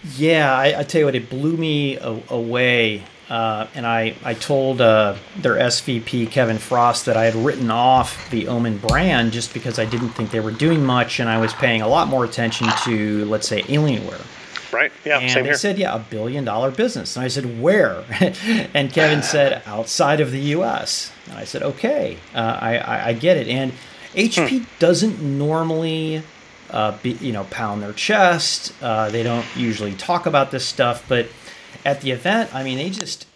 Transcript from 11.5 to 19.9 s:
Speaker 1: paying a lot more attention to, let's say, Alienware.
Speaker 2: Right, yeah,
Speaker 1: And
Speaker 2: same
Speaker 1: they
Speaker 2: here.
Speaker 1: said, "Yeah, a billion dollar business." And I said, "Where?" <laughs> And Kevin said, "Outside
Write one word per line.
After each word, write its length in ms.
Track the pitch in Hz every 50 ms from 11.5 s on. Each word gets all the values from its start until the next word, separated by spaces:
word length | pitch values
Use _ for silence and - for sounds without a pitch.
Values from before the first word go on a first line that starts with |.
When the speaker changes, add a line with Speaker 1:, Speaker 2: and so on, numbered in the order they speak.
| -
Speaker 1:
paying 280 | - 135 127 117 110
a 80 | 107 110
lot 180 | 135 160 165
more 160 | 143 135 131 120
attention 440 | 117 - - 117 117 120 - 117 113 110 - -
to, 400 | 123 113 107 104 107 104 104 104
let's 200 | 104 107 104 -
say, 180 | - 113 98 -
Alienware. 600 | - 135 147 151 151 127 104 98 87 - - - - - - - - - - - -
Speaker 2:
Right, 220 | - 117 147 - - - -
yeah, 160 | 151 147 135
Speaker 1:
And 100 | 123 127
Speaker 2:
same 140 | 127 131 127
Speaker 1:
they 60 | 139
Speaker 2:
here. 80 | 147
Speaker 1:
said, 200 | 135 - 202 190
"Yeah, 180 | 196 190 - -
a 40 | 113
billion 460 | 110 - 117 107 110 120 135 143 135
dollar 260 | 113 104 110 127 135
business." 460 | 131 - 226 254 - 127 87 - -
And 80 | 127 127
I 20 |
said, 320 | 127 123 143 127 123 117 113
"Where?" 440 | 123 165 202 214 165 107 92 85 95 120 113
<laughs> 200 | - 185 190 190 - 196 220 226 220 - - -
And 200 | 143 139 127 135
Kevin 280 | 160 156 151 151 147
said, 400 | 143 - - 147 143 135 131 - -
"Outside 560 | 107 104 107 113 -